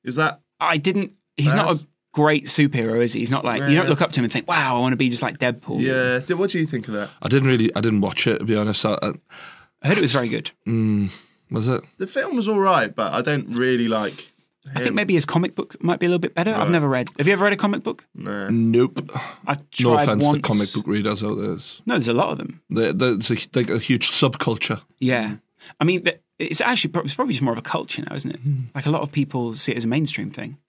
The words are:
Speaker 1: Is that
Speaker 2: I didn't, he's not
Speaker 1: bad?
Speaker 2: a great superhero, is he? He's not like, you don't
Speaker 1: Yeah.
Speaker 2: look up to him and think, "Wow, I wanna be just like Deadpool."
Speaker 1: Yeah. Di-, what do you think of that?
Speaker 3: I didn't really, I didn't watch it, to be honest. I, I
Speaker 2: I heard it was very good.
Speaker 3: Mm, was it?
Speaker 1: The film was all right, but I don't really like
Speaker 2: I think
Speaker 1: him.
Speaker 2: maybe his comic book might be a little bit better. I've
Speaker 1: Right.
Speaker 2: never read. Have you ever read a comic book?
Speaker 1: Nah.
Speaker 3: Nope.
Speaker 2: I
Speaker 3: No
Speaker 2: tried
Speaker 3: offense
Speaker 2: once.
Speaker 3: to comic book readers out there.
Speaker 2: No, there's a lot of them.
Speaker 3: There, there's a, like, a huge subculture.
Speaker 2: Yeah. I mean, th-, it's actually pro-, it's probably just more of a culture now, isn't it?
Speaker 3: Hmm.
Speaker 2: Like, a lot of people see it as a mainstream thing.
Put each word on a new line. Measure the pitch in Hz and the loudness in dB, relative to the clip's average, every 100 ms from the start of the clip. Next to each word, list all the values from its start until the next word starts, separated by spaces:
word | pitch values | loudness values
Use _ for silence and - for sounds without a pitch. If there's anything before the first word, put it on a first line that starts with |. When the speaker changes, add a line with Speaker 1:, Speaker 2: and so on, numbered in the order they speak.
Speaker 1:
Is | 127 127 | -4 -2
that | 156 - _ _ | -2 -2 _ _
Speaker 2:
I | 165 160 | 0 2
didn't, | 151 196 190 _ _ - | 0 0 -4 _ _ -2
he's | 147 | 2
not | 185 190 | 2 2
Speaker 1:
bad? | 156 | -2
Speaker 2:
a | - _ _ | -4 _ _
great | - 151 151 - | 2 4 2 0
superhero, | - 143 139 110 113 | 2 2 2 0 2
is | 120 | 0
he? | 110 | 0
He's | 120 | -2
not | 139 | -2
like, | 120 117 | -2 -2
you | 139 | 2
don't | 151 | 2
Speaker 1:
Yeah. | 185 | 4
Speaker 2:
look | 143 | 2
up | 170 | 2
to | - | 0
him | |
and | 117 | 0
think, | 123 - | -2 -2
"Wow, | 170 131 123 | -2 0 0
I | |
wanna | 127 127 | 0 2
be | 131 | 0
just | 120 | 0
like | 120 - | -4 -2
Deadpool." | 123 117 - - | -2 -2 -6 -2
Speaker 1:
Yeah. | 127 131 127 127 | 0 2 0 -2
Di-, | 131 | -2
what | 170 196 | -2 0
do | 180 | 0
you | 156 | -2
think | 123 110 | -4 -6
of | |
that? | 104 101 - | -8 -8 -8
Speaker 3:
I | - | 2
didn't | 135 131 | 4 4
really, | 127 113 | 4 2
I | 101 | 2
didn't | 113 107 | 2 2
watch | 98 - 117 | 2 0 0
it, | 110 | 0
to | |
be | 107 107 | 0 0
honest. | 107 101 | 0 0
I, | 110 101 | -2 -2
I | 104 - _ - - - _ _ | -4 -8 _ -20 -20 -20 _ _
Speaker 2:
I | 139 | 0
heard | 208 | 2
it | |
was | 147 | 4
very | 135 120 | 2 0
good. | 113 - _ - | -4 -6 _ -2
Speaker 3:
Mm, | 113 110 104 98 - _ _ _ | 0 2 2 0 -4 _ _ _
was | 110 113 | -2 0
it? | 127 - _ | -2 -4 _
Speaker 1:
The | 190 | -6
film | 269 392 262 | -4 -2 -2
was | 208 | 0
all | 208 | 2
right, | 196 165 107 | 4 4 2
but | - 101 | -2 -2
I | 80 | 0
don't | 139 147 110 | 0 -2 -2
really | 120 127 123 117 | -2 2 2 2
like | 110 104 - - _ _ _ 139 | 0 -2 -8 -20 _ _ _ -12
Speaker 2:
I | 135 | -4
think | 127 | -2
Speaker 1:
him. | |
Speaker 2:
maybe | 208 202 | -2 2
his | 175 143 | 2 2
comic | 170 180 | 0 0
book | - - - | -4 -10 -4
might | 170 175 | -2 0
be | 175 | 0
a | |
little | 175 | 0
bit | 180 | -2
better. | - 185 | -2 -2
I've | 220 | 0
Speaker 1:
Right. | 160 | 2
Speaker 2:
never | 170 147 | 2 2
read. | 127 120 - | 0 -2 0
Have | 151 | 2
you | |
ever | 196 | 4
read | 202 | 2
a | 202 | 2
comic | 202 202 | 0 -2
book? | - - _ | -4 -8 _
Speaker 1:
Nah. | - 98 101 98 | -12 -8 -6 0
Speaker 3:
Nope. | 117 113 117 127 - - - - - - | 2 4 4 2 0 -10 -10 -12 -10 -4
Speaker 2:
I | |
Speaker 3:
No | 143 - | -4 -4
Speaker 2:
tried | - 123 120 | 0 4 6
Speaker 3:
offense | 143 104 | 4 4
Speaker 2:
once. | 147 143 | 4 4
Speaker 3:
to | |
comic | - 107 101 | 2 2 2
book | 110 - | -2 -2
readers | 104 104 104 | 0 0 -2
out | 107 101 | -4 -4
there. | 101 85 - - | -4 -6 -10 -10
Speaker 2:
No, | - | -2
there's | 240 117 | 0 2
a | |
lot | 117 85 | 2 0
of | 78 | -2
them. | - - _ | -10 -14 _
Speaker 3:
There, | 110 107 | 0 0
there's | 92 127 104 - | 2 0 0 -2
a, | 113 - | -4 -2
like, | 131 117 | -2 0
a | 113 | -2
huge | - 123 - | 0 0 2
subculture. | - 135 - - 110 - 110 _ _ | 2 0 0 -4 -2 -4 -6 _ _
Speaker 2:
Yeah. | 127 123 107 104 _ _ - - | 0 0 -2 -8 _ _ -20 -2
I | |
mean, | 156 180 | 0 2
th-, | 175 - _ _ | 0 -4 _ _
it's | - - | -4 0
actually | 233 247 160 | 0 0 -2
pro-, | 170 | -4
it's | 147 | -6
probably | 143 262 | -4 -2
just | 139 | 0
more | 135 | -2
of | 113 | -2
a | |
culture | - - - - - | -6 -6 -6 -10 -8
now, | - | -8
isn't | - | -8
it? | - | -6
Speaker 3:
Hmm. | 135 135 120 | -2 -2 -4
Speaker 2:
Like, | 135 143 | -4 -2
a | |
lot | 151 | -2
of | 143 | -2
people | 147 139 131 117 113 | -2 -2 -2 -4 -2
see | - | -2
it | 120 | -2
as | |
a | 113 | 0
mainstream | 135 147 - - | 0 -2 -4 -8
thing. | - 104 139 | -10 -14 -14